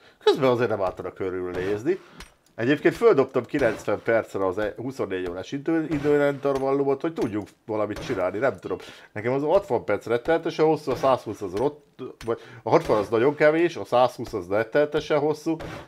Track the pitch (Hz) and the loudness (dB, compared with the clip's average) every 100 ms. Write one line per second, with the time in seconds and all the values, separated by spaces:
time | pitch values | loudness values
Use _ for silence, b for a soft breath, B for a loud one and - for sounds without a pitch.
0 | b b - 302 131 120 120 104 92 - | b b 2 4 4 4 2 0 -2 -4
1 | 90 - 95 92 90 90 92 104 127 185 | -10 -6 -6 -4 -4 -4 -2 -2 -2 -4
2 | B B B B _ - 127 147 170 - | B B B B _ -4 0 2 2 4
3 | 233 170 135 135 117 151 123 104 - 104 | 4 6 4 0 -2 0 0 0 -2 -2
4 | - 113 98 104 95 90 107 - 120 131 | 2 0 0 -2 -2 -2 -4 -6 -10 -6
5 | 98 92 92 87 95 139 143 165 156 151 | -4 -4 -4 -6 -8 -6 -2 -2 -2 -2
6 | 143 147 143 139 143 135 135 139 139 135 | 2 2 2 0 -2 0 0 0 0 0
7 | 170 160 156 104 98 _ - 107 107 104 | -2 -4 -4 -4 -8 _ -6 -4 -2 -4
8 | - 113 90 98 131 95 98 90 B B | -6 -2 -2 0 -2 -2 -6 -8 B B
9 | B - 107 135 147 185 - 117 - 101 | B -6 -2 -2 2 0 2 -2 0 -2
10 | - 120 - 160 165 160 156 151 143 123 | 0 -2 0 0 0 0 2 2 -2 0
11 | 139 123 - 101 98 95 135 147 _ - | 2 2 0 -8 -6 -2 -2 -4 _ -16
12 | 127 - 113 117 B 117 - 139 - 113 | -16 -10 -4 -4 B -10 2 2 4 2
13 | 98 113 127 143 151 160 170 160 98 120 | 2 4 2 4 4 4 0 -2 0 2
14 | 123 - 117 107 87 101 113 147 147 151 | 2 0 -8 -8 -2 -2 0 2 2 0
15 | 147 156 147 147 - 160 B B | -2 0 0 -2 -4 -6 B B